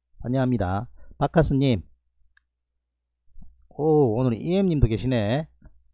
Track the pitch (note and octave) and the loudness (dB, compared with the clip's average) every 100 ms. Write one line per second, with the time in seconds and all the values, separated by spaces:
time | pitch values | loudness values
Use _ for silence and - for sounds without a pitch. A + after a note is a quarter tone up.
0 | _ - A#2+ C3 B2+ A#2+ F2+ F#2+ A#2+ - | _ -12 -4 -2 0 0 -2 -4 -6 -14
1 | - - C#3+ F3 D3+ C3+ C3+ G#2+ - _ | -16 -6 -2 2 2 2 0 0 -4 _
2 | _ _ _ _ _ _ _ _ _ _ | _ _ _ _ _ _ _ _ _ _
3 | _ _ _ - - - _ - D3+ D3+ | _ _ _ -16 -16 -18 _ -4 2 4
4 | C3 G#2+ C3 A2 C#3 F#3 G3 D3+ A2+ G#2+ | 4 2 0 -2 -2 0 0 2 2 2
5 | A#2 B2 G#2 C3 D#3+ _ - - _ | 0 0 0 -2 -4 _ -20 -20 _